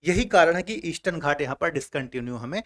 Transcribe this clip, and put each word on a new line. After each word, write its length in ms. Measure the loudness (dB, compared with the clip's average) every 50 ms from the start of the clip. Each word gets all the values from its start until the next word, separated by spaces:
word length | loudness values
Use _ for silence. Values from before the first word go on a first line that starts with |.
| _ 0
यही 160 | 0 0 0
कारण 320 | 4 6 6 8 8 6
है 60 | 0 -2
कि 120 | -4 -6
ईस्टर्न 440 | -6 -6 -8 -8 -4 _ -4 -4 -2
घाट 220 | 0 -2 0 0
यहाँ 160 | -2 -4 -4 -4
पर 100 | -4 -2
डिसकंटिन्यू 640 | -2 -2 -6 -4 -6 -6 -6 -4 -8 -8 -6 -6 -8
हमें 260 | -8 -8 -6 -8 -8 -8